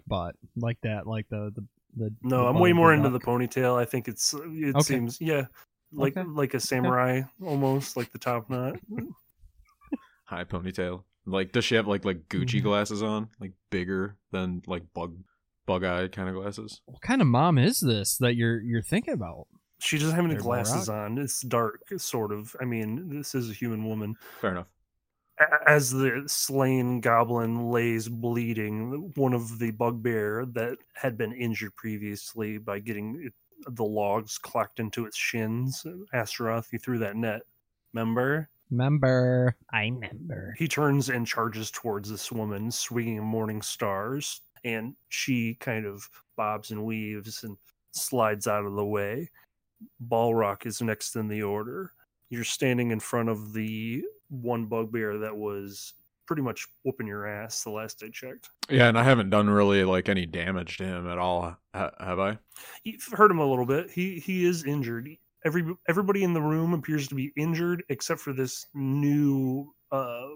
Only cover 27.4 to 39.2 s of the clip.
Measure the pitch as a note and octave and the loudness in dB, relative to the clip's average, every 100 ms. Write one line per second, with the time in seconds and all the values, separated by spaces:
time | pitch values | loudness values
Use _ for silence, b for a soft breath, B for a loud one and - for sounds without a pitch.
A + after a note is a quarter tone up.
27.4 | A2+ A#2 A#2 A#2+ A#2 A2+ A2 A#2 A#2 A#2+ | 0 0 2 2 2 0 -2 -4 -2 0
28.4 | A#2 A2 G#2+ G#2+ A#2 C#3+ F#3+ C#3+ C3 B2 | 0 -2 -2 -4 -4 -6 -6 2 2 2
29.4 | A2+ A2+ A#2 A2 A#2+ A#2 A#2+ A2+ G#2 A2 | -2 -4 -4 0 0 0 0 0 0 -2
30.4 | B2+ A#2 A#2 B2+ _ - C3 A2+ A2 B2 | -4 -4 -4 -6 _ -4 -4 -2 -4 -2
31.4 | A#2 G#2+ G#2+ - A2+ G#2 G#2 G#2 - A2+ | -2 -2 -6 -8 -8 -6 -6 -8 -10 -6
32.4 | G#2+ G#2+ G#2+ G2+ A2 G#2 G#2+ C#3+ C#3 - | -6 -6 -6 -6 -6 -6 -6 -8 -12 -16
33.4 | _ - D#3 A#2 G#2+ G#2+ G2+ G#2 A2 - | _ -20 -14 -4 -2 0 0 0 -2 -12
34.4 | - A#2 G#2 - A2 - A2 - - A#2 | -6 -2 -2 -4 -6 -4 -6 -4 -4 -2
35.4 | A2 A#2 C3 B2+ D#3+ F3+ G3+ B2+ G#2+ - | -2 -2 -4 -6 -10 -14 -6 -4 -4 -4
36.4 | A#2 A2+ - A#2 - A#2+ G#2 A2 A2+ G#2+ | -2 -2 -4 -8 -4 -2 -2 -2 -2 -4
37.4 | - _ _ _ _ A#2 A2+ A#2 B2+ D3+ | -8 _ _ _ _ -4 0 2 2 0
38.4 | D#3 _ - B2 C3 D3 C3 B2+ | -4 _ -4 0 2 4 4 4